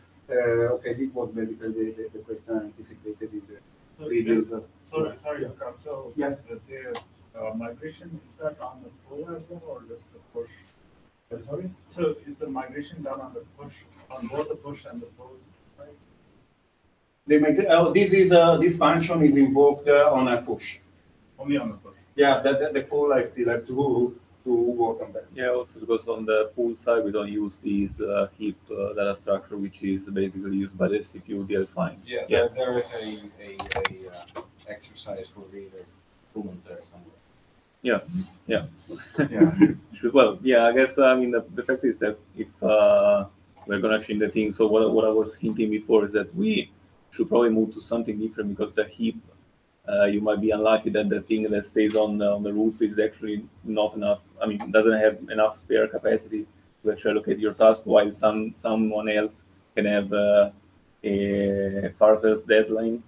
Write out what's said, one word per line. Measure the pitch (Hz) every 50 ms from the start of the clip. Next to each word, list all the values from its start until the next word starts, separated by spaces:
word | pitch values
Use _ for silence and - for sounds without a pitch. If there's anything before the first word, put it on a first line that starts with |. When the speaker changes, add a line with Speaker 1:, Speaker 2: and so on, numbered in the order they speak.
| _ _ _ _ _ - 123
Speaker 1:
okay, | 123 123 120 117 117 117 120 123 123 - 123 117
this | 123 135 131 127
was | 123 117 107 110
basically | 113 110 110 110 - 113 113
the, | 110 113 110 110 110
the, | 110 113 110 -
the | 107
question | - - 110 107 - 113 113 110 104 104 104 -
anticipated | - - 110 - - 107 107 - 110 107 107
in | 104 98 -
the | 107 - _ _ _ _ _ _ _ -
Speaker 2:
So, | 151
Speaker 1:
previous, | 151 117 117 110 110 113 110 107 110
Speaker 2:
yeah, | 113
Speaker 1:
uh, | 107 - - _ _ _
Speaker 2:
sorry, | - - 156 156 156 -
sorry, | - - 151 147 143 131
Luca. | - - - 139 123 120 - -
So | 151 143 131 135 120 -
Speaker 1:
Yeah. | 147 139 139 139 - - 120
Speaker 2:
the, | 117 113 - 135
the, | 135 131 131 127 117 - - _ _ _ _ _ _ 113
uh, | 110 110 110
migration, | 113 117 117 120 - 151 156 156 - 175 175 165 151 -
is | _ _ -
that | 156 151 151 -
on | - - 135 131 127
the | 120 - _ _ _
pull | 139 147 165 170 170
as | 156 160 -
well, | 175 170 165 156
or | 139 123 113 113
just | 117 117 - _ _
the | 117 117 _ _
push? | 120 117 - - - _ _ _ _ _ _ _ _ _ _ _ _ _ _ 117
Speaker 1:
Uh, | 110 110 120
sorry? | 143 165 185 185 - - _ _
Speaker 2:
So | - 180 170 151 151 - -
is | 147 143 -
the | 151 135
migration | 135 131 131 127 131 147 143 - - 165 147
done | 135 135 139
on | 127 - -
the | 117 113 - _ 107
push, | 107 - - - - _ _ - - -
on | 131 131 120 113
both | 135 147 151 151
the | 151
push | 139 - 143 143 139 - 139
and | 120 120 117
the | - - -
pull, | - - - - _ _ _ _ _ _ _ _
right? | 143 147 147 - _ _ _ _ _ _ _ _ _ _ _ _ _ _ _ _ _ _ _ _ _ _ _ _ _
Speaker 1:
The | 143 151 151
migra-, | 151 151 143 - 190 190
oh, | 165 170 175 - -
this | 190 202 180 185
is, | 196 185 175 180
uh, | 170 165 165 160
this | 156 165 156 -
function | - 160 151 170 170 165 - 165 165 151
is | 143 139
invoked, | 139 135 127 135 139 143 143 143 - - 147
uh, | 143 143 143 151 135
on | 131 127 127
a | 123 120 -
push. | - 110 - - - - - _ _ _ _ _ _ _ _ _ _ _ -
Speaker 2:
Only | 135 143 143 135
on | 120 110 107
the |
push? | - - - - _ _ _ _
Speaker 1:
Yeah, | 139 143 139 131 - 123
the, | 135 139
the, | 139 147 151 139
the | 139 135
pull | - 147 147 147 143 139
I | 131 120
still | - - 127 120 117
have | 117 117 117
to, | - 127 131 143 135 123 117 120 123 - - - _ _ _ _
to | 127 120
work | 117 117 120 123 117 117 113 113 - 110
on | 104 95
that. | - - - -
Speaker 3:
Yeah, | 131 127 123
also | 123 123 123 - - 113
because | 110 110 113 110 - 117
on | 113 110 110
the | 107 110 107 107 107 -
pull | 123 120 117 117
side, | - - 123 117 113 110
we | 104 101
don't | 107 104 101
use | 104 104 104 101 - - -
these, | 104 101 101 101 98 - -
uh, | 107 101 101 101 98 101 -
heap, | - 107 104 95 - _ -
uh, | 110 101 98 101 101
data | 104 101 101 98 -
structure, | - 104 98 95 - - - 101
which | 98 95 - - -
is | 98 98 98 98
basically | - 101 95 95 95 92 95 98 98 98
used | 98 98 95 -
by | 90 92 90
the | 101 104 95
C | - - 101
P | - - 107
U | 101 95
defined. | 95 101 98 95 - - 92 87 - - - -
Speaker 4:
Yeah, | - - - - -
Speaker 3:
Yeah. | 107 117
Speaker 4:
there, | 120 120 113
there | 127 127 127 123 123
is | 120 - 120
a, | 117 110 107 107 104 104 104 - -
a, | 104 101 98 95 - - -
a, | - 480 - - - 381 -
uh, | - - - - - - - - _ _ _
exercise | 110 104 104 - - - - - 107 98 98 92 90
for | _ 101 98 95 98
reader | 101 98 95 95 92 90 - _ _ _ _ _ _ _ _ _
comment | 110 101 95 90 90 -
there | 90 87 87 - _
somewhere. | - 87 87 - _ _ _ _ _ _ _ _ _ _ _ _ _ _ -
Speaker 3:
Yeah, | 123 113 - - - 175 185 185 - - _ _ -
yeah. | 113 - 160 - - - _ - - - - - - - 147 -
Speaker 1:
Yeah. | 120 - 160 165 165
Speaker 3:
<laughs> | 190 - - - - - - - -
Sure. | - 117 120
Well, | 139 123 107 98 92 110
yeah, | 131 127 117 117
I | 117 120
guess, | 131 131 131 - 143
I | 135 131 127
mean, | 127 127 120 120
the, | 117 107 - -
the | 107 120
fact | - 131 127 -
is | 127 107 -
that | - 107 107 - - _ _
if, | - 107 - - _ -
uh, | - 107 107 104 104 104 101 101 101 101 101 98 98 - _ _ _ _ _ -
we're | - 101 98
gonna | 98 110 110 107 107
change | - 107 104
the | 107 104
thing, | - 117 107 107 101
so | - 113
what, | 107 107 110 110 107 110
what | 110 110
I | 110
was | 107 110 107 - -
hinting | - - 113 107 113 113 107
before | 107 107 - - 117 110 101
is | 101 104
that | 107 98 85 -
we | - 214 220 214 - - - _ _ _ _ _ _ _ _
should | - - 113 -
probably | 110 117 120 117
move | 110 110 110 107 -
to | 110
something | - - 117 117 113 113 107 104
different | 107 110 110 - 107 101 98
because | 92 107 101 -
the | - 104
heap, | 101 - - 117 113 113 - - - _ _ _ _ _ _ _ _ _ _ _ -
uh, | 104 101 104
you | 101 104 104
might | 107 107 104 98
be | 104 110
unlucky | 107 107 107 110 110 107 - 104
that | 101 107 107 101
the | 104 101 92
thing | - 113 110 107 107
that | 107 104 101
stays | - - 113 107 107 107
on, | 110 107 107 104 104 104
on | 101 101 101 104
the | 104 101
root | 104 110 110 110 -
is | 113 104 104 104
actually | 107 110 - - 113 107 104 104 113 - _ - -
not | 117 107 107 104 107 -
enough. | 110 104 104 104 - - _ _ -
I | 110
mean, | 110 104 104 - -
doesn't | 104 110 110 110 110 107
have | 107 107 107 - - -
enough | 110 110 107 110 - -
spare | - - 113 110 110 107
capacity | - 110 - 110 113 110 - 107 110 107 104 - _ _ _ _ _ _ -
to | 107 104
actually | - - 107 104
allocate | 107 - - 127 104
your | 107 107 95
task, | - 113 110 113 - -
while | - 110 104 104 104 104
some, | - - 107 107 107 107 110 -
someone | - - 113 110 110 110 107 107 107 107 110
else | 107 107 107 107 - _ _ _ _ _ _ _ _
can | 113 101
have, | 101 104 104 98 98 104
uh, | 101 101 104 104 104 101 104 - - _ _ _ _ _ _ _ _ -
a | 107 101 101 101 101 101 101 101 98 98 98 98 98 98 98 98 - - -
further | 107 107 110 107 110 110 107 107 - -
deadline, | 110 110 107 110 110 110 113 117 113 117 -